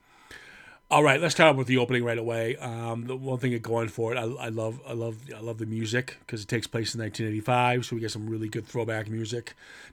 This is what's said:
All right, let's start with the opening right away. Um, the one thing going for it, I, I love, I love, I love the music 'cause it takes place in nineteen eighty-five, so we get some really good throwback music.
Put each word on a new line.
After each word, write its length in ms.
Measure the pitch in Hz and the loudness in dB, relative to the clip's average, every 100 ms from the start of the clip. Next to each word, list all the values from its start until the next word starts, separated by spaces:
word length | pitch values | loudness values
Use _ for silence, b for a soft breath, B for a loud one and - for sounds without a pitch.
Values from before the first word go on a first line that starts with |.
| B B B B B B B B _ | B B B B B B B B _
All 120 | 147 | 6
right, 180 | 151 135 | 8 6
let's 140 | 165 | 4
start 220 | - 160 135 | 8 8 8
with 100 | 127 | 4
the 100 | 127 | 4
opening 260 | 120 127 | 4 2
right 140 | 120 117 | 2 -2
away. 380 | 113 117 113 - | -2 -2 -2 -4
Um, 500 | 127 117 117 117 117 | -6 -6 -4 -6 -6
the 100 | 131 | -6
one 220 | 135 127 | -4 -2
thing 180 | 131 120 | 0 -2
going 300 | 113 113 113 | 0 0 -2
for 240 | - 113 | -2 -2
it, 60 | 123 | 0
I, 40 | |
I 260 | 113 131 123 | -4 -4 -6
love, 320 | 110 110 120 135 | -4 -4 -6 -8
I 60 | |
love, 260 | 123 117 110 135 | -6 -6 -6 -12
I 60 | 117 | -12
love 180 | 113 113 | -10 -6
the 80 | 110 | -4
music 500 | 110 110 120 127 - - | -2 0 0 -2 -10 -10
'cause 140 | 117 | -10
it 60 | 98 | -2
takes 200 | 120 - | -2 -2
place 260 | 113 110 | -2 -2
in 60 | 113 | -4
nineteen 260 | 110 - 110 | -6 -4 -4
eighty-five, 580 | 107 107 123 123 123 | -2 2 4 4 2
so 120 | 120 120 | 0 -4
we 40 | |
get 120 | 110 | -4
some 160 | 107 107 | -6 -6
really 180 | 110 110 | -4 -4
good 180 | 113 107 | -6 -6
throwback 420 | 123 113 110 107 | -6 -2 -4 -4
music. 460 | 110 110 120 - - B B B | -6 -4 -6 -8 -18 B B B